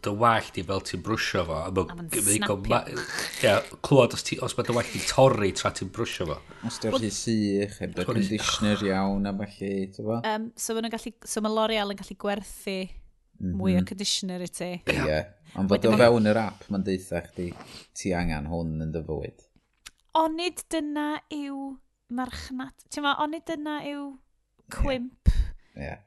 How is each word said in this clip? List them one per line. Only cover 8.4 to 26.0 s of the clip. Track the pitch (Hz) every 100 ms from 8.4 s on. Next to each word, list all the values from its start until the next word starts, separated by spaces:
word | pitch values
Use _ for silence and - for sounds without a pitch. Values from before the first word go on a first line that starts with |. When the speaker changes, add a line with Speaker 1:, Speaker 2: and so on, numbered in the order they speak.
| - - 107 104
Speaker 3:
iawn | 101 95 98 98 101
a |
ballu, | 98 104 - 98 98 95
t'bo? | 98 107 117
Speaker 2:
Yym, | 165 214 226
so | - -
ma' | 226
nhw'n | 226 226
gallu, | 247 -
so | - -
ma' | 214
L'Oreal | 220 220 220 202
yn | 196
gallu | 196 202
gwerthu | 202 208 202 - - 190 185 - - _ _
Speaker 3:
Mhm. | _ 92
Speaker 2:
mwy | 92 - 92
o |
conditioner | 92 190 202 - 190 180
i | 175
ti. | - 180 180
Speaker 3:
Ie. | - - 76 78 - - -
Ond | - 95
fod | 98
Speaker 2:
Wedyn | 113
Speaker 3:
o | 107
Speaker 2:
ma' | 117
Speaker 3:
fewn | 120 107
yr | 107
app, | 107 - -
ma'n | 101
deitha | 95 92 - -
chdi, | - - 90 82 - - -
ti | - 101
angen | 87 87 76 73
hwn | 85 82 78
yn | 80
dy | 80
fywyd. | 80 78 - - _ _ _ _ - _ _
Speaker 2:
Onid | 320 320 320 359 - -
dyna | 330 302 294 294 302 -
yw | 302 285 277 277 262 _ _ _
marchnad, | 240 254 - - 254 262 - _
ti'n | -
ma, | 285 277
onid | 302 320 320
dyna | 320 302 302
yw | 285 285 285
Speaker 3:
Ie. | 262 _ _ _ _ _
Speaker 2:
cwimp? | - 277 262 247 - - - - - -
Speaker 3:
Ie. | - 143 -